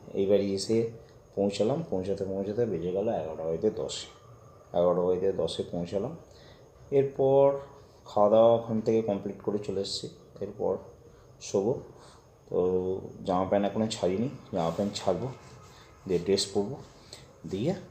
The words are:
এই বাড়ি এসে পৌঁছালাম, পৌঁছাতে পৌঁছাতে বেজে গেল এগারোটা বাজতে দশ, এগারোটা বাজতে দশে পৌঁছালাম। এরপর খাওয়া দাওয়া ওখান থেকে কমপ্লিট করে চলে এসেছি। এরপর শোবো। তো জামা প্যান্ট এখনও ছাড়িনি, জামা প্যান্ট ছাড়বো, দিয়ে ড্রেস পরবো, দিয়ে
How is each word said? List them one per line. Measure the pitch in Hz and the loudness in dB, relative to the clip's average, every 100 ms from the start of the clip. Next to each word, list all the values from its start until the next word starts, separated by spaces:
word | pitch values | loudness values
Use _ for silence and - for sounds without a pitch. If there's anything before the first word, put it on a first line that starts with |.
| - | -8
এই | - 98 | -2 2
বাড়ি | 98 98 | 4 2
এসে | 98 - 113 113 - - - - | -2 0 0 0 -6 -20 -20 -10
পৌঁছালাম, | - 101 - 107 156 165 | -2 -2 2 0 0 -4
পৌঁছাতে | 95 95 95 | -4 -4 -4
পৌঁছাতে | 95 95 98 107 113 | -4 -4 -4 -2 -2
বেজে | 85 87 | -2 -2
গেল | 95 110 | -2 -2
এগারোটা | 92 78 80 | -2 -4 -6
বাজতে | 80 82 107 | -4 0 0
দশ, | - 67 - - - - - - - - | -2 -6 -8 -12 -18 -20 -20 -20 -20 -4
এগারোটা | 87 87 87 | 2 2 4
বাজতে | 90 90 95 | 2 2 0
দশে | 85 82 - 95 | 0 -2 -4 -6
পৌঁছালাম। | 87 87 101 123 170 - - - - - - - | -6 -4 -4 -6 -8 -18 -20 -20 -20 -20 -20 0
এরপর | 139 135 - 135 139 139 139 - - - - | 2 2 2 4 6 6 4 -6 -18 -20 -20
খাওয়া | - 104 104 | -4 4 6
দাওয়া | 113 117 | 8 8
ওখান | 117 117 110 | 6 2 -2
থেকে | 117 113 | 2 2
কমপ্লিট | 110 98 101 98 | 2 -2 -4 -6
করে | - 104 | -4 -4
চলে | - 98 | -4 -4
এসেছি। | - - - - - - | -4 -8 -10 -16 -20 -10
এরপর | 101 101 92 98 - - - - - - | -10 -4 -2 -2 -6 -20 -20 -20 -20 -18
শোবো। | - 101 104 - - - - - - - - | -2 0 0 -2 -8 -20 -20 -20 -20 -20 -4
তো | 90 90 92 92 95 - - 95 | 0 2 2 0 -4 -8 -8 -2
জামা | 90 | 0
প্যান্ট | 92 101 101 | 2 2 0
এখনও | 113 110 | 0 -2
ছাড়িনি, | - 92 95 131 - - | 0 0 0 -2 -6 -6
জামা | 92 82 | -2 -2
প্যান্ট | 87 101 | 0 -4
ছাড়বো, | - 98 87 127 127 - - - - - - 95 | -2 -2 -2 -4 -10 -18 -20 -20 -20 -20 -14 -2
দিয়ে | 87 | -2
ড্রেস | 87 98 - | 2 0 0
পরবো, | 104 104 143 - - - - - - 82 | -2 -4 -8 -14 -20 -20 -20 -20 -18 -8
দিয়ে | 95 143 202 - | -2 -2 -2 -8